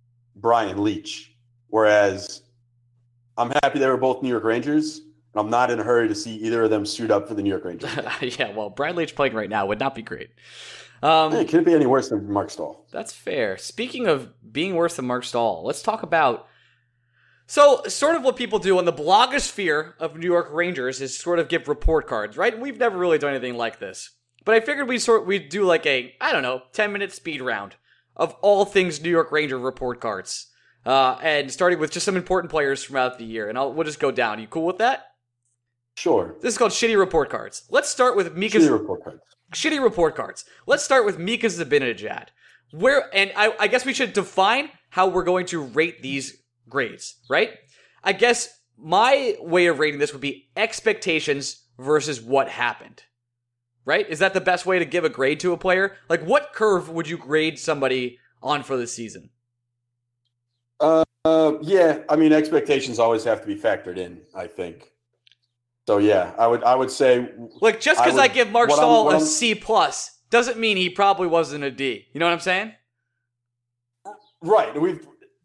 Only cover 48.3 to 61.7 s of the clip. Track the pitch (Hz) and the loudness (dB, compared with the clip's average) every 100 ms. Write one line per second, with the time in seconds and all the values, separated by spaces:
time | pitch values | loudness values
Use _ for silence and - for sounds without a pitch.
48.3 | 233 - _ _ _ 156 180 233 277 254 | 2 -4 _ _ _ -2 2 4 2 0
49.3 | - 165 175 175 143 151 143 147 143 139 | -6 -2 2 2 2 -2 -2 -4 -4 -10
50.3 | 135 _ - 220 - 220 214 - 160 147 | -10 _ -4 -4 -2 -2 -2 -2 -2 -2
51.3 | 143 135 - _ - 131 151 143 131 113 | -4 -6 -12 _ -10 0 0 0 -6 0
52.3 | 135 135 - 120 107 - - _ _ _ | 0 0 -2 -4 -4 -12 -20 _ _ _
53.3 | _ _ _ _ _ - 165 208 151 190 | _ _ _ _ _ -2 -2 -2 -2 0
54.3 | 190 185 180 180 185 160 175 160 123 135 | 0 0 -2 0 0 0 -2 -2 0 0
55.3 | 151 180 170 190 185 190 - - 165 160 | 0 -2 -2 0 2 0 -4 -4 -2 2
56.3 | 277 294 - 220 196 160 165 151 160 127 | 0 0 -2 0 2 -2 -6 -6 -8 -2
57.3 | 151 156 143 - 147 135 131 123 123 _ | 0 0 -2 -4 -2 0 -2 -4 -10 _
58.3 | _ 131 147 127 135 120 - 113 90 - | _ -4 -4 -2 -4 -4 -10 -12 -16 -20
59.3 | _ _ _ _ _ _ _ _ _ _ | _ _ _ _ _ _ _ _ _ _
60.3 | _ _ _ _ - 147 160 160 _ 160 | _ _ _ _ -2 2 2 2 _ 2
61.3 | 160 156 151 151 | 4 4 0 2